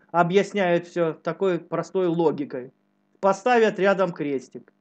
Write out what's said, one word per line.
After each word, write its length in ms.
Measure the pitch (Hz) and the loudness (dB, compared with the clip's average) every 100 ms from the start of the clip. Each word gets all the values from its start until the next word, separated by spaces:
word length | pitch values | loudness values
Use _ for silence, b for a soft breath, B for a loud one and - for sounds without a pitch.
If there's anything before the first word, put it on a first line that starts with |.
| _ | _
объясняют 760 | 170 170 190 196 202 180 175 175 | 0 2 2 2 0 0 0 -2
все 280 | 175 165 | -2 -2
такой 440 | 147 - 160 196 170 | -4 -8 -4 -2 -2
простой 480 | 170 165 165 190 180 | -4 -6 -4 -2 0
логикой. 640 | 170 156 139 131 131 127 - _ _ _ _ | 0 0 -2 -6 -10 -12 -18 _ _ _ _
Поставят 600 | 196 196 247 240 214 190 | 0 0 2 2 2 2
рядом 340 | 196 190 185 | 2 2 0
крестик, 600 | 170 147 135 - - - _ | -2 -6 -6 -8 -16 -20 _